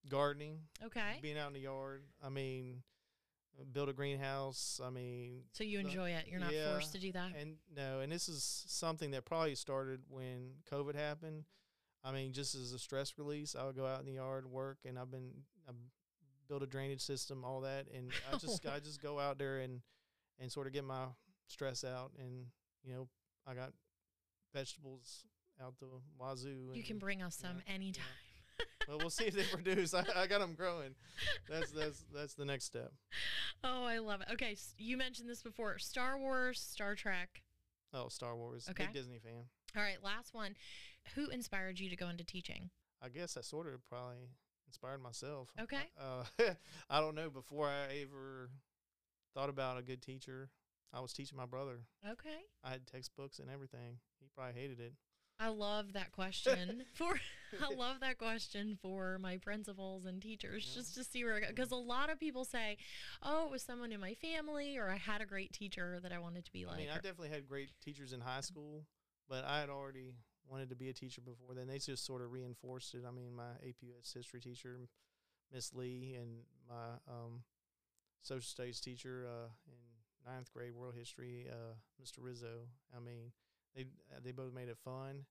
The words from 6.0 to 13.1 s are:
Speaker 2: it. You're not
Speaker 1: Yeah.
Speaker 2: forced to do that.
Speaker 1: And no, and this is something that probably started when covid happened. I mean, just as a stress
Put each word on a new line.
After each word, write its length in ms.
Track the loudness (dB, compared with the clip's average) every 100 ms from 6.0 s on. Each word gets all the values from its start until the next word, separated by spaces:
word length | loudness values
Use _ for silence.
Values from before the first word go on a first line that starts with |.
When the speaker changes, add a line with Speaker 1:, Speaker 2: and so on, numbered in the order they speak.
| 2
Speaker 2:
it. 160 | 2 2
You're 120 | 4
not 140 | 6
Speaker 1:
Yeah. 180 | 8 8
Speaker 2:
forced 220 | 6 4
to 60 | 2
do 120 | 2
that. 220 | 2 2 0
Speaker 1:
And 220 | -2 -4 -8
no, 260 | -2 2 2
and 120 | 4
this 160 | 4 2
is 160 | 2 2 0 0
something 440 | 4 4 4 2
that 140 | 0 2
probably 280 | 6 6 4
started 460 | 2 2 2 -2 -6
when 460 | -6 -4 -4 -6 -10 -2
covid 260 | 0 2 2
happened. 500 | 2 0 -4 -6 -8 -14 _ _ _ _
I 80 | -2
mean, 220 | 0 0
just 220 | 0 0 -2
as 160 | -4
a 60 | -6
stress 400 | 0 0 0